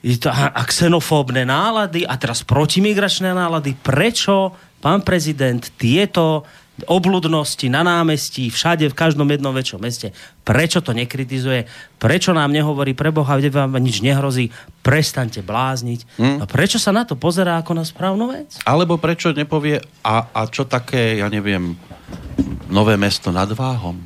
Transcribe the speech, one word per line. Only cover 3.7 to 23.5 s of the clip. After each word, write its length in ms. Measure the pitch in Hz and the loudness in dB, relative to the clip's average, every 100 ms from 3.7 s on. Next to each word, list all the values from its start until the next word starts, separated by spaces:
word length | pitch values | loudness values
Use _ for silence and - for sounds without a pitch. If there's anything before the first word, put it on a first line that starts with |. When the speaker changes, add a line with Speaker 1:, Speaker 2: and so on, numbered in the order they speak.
Speaker 1:
Prečo, 800 | 131 - 127 220 233 - 196 190 185 - _ | -4 -2 2 2 0 2 2 2 -4 -20 _
pán 240 | 143 196 | 0 0
prezident, 640 | 190 180 156 143 131 120 - | 2 0 0 0 0 0 -6
tieto 720 | - 117 156 202 180 160 156 - - _ - | -2 2 2 2 2 2 0 -6 -20 _ -16
obľudnosti 800 | - 180 180 185 156 160 143 - 131 | 0 2 4 2 2 0 -2 -4 0
na 140 | 139 | 2
námestí, 680 | 175 170 165 147 - - 123 | 2 2 2 0 -4 -4 -4
všade, 380 | - 165 170 | -2 0 2
v 80 | 151 | 0
každom 320 | 131 165 147 | 2 0 2
jednom 240 | 143 147 139 | 2 2 0
väčšom 300 | 131 127 95 | -2 -4 -6
meste, 320 | 117 120 104 - - _ | -8 -8 -10 -14 -20 _
prečo 360 | - 131 165 180 | 0 2 2 0
to 140 | 156 | -2
nekritizuje? 760 | 117 123 135 127 131 131 127 117 - - | -4 -4 -6 -4 -4 -2 -2 -4 -14 -20
Prečo 360 | _ 117 175 185 | _ 0 2 2
nám 200 | 165 143 | 2 2
nehovorí: 400 | 147 147 139 135 | 2 0 0 -2
„Pre 180 | 131 147 | 0 0
Boha, 240 | 156 139 | 2 2
kde 140 | 139 143 | 2 2
vám 240 | 139 135 | 2 0
nič 240 | 131 127 107 | 2 0 0
nehrozí, 520 | 120 139 139 127 117 - - - | 2 2 0 0 -2 -6 -20 -4
prestaňte 580 | 127 147 151 - 117 110 | 2 2 2 -2 -6 -6
blázniť“? 580 | 92 113 131 127 120 120 - | -4 -2 -2 -2 -4 -8 -10
Speaker 2:
Hm. 220 | - 123 139 | 0 0 0
Speaker 1:
A 80 | |
prečo 300 | 104 - 190 | -2 0 2
sa 160 | 226 - | 2 2
na 100 | 202 | 0
to 140 | 240 | 0
pozerá 420 | 135 170 175 175 165 | -2 0 2 0 0
ako 160 | 165 | -2
na 80 | 165 | -4
správnu 460 | 160 - 185 196 240 | -4 -4 -2 0 -2
vec? 300 | 269 294 - | -6 -12 -6
Speaker 2:
Alebo 340 | - 147 175 | 0 2 2
prečo 360 | 170 160 165 170 | 2 0 0 -2
nepovie: 480 | 147 147 156 147 147 - _ | -2 -2 -2 0 -2 -4 _
„A, 260 | 110 113 113 | 0 0 0
a 180 | 107 | -4
čo 180 | 110 - | -4 -4
také, 540 | 131 127 120 131 113 110 | -2 -2 -2 0 2 0
ja 100 | 104 | 0
neviem, 520 | 110 101 95 87 85 - - - - - - - - - | -2 0 0 -2 -6 -14 -20 -16 -16 -8 -2 -2 -4 -2
Nové 260 | 101 107 | 2 4
Mesto 360 | 101 101 - - | 4 2 -2 -2
nad 160 | 87 | -2
Váhom? 480 | 101 | -2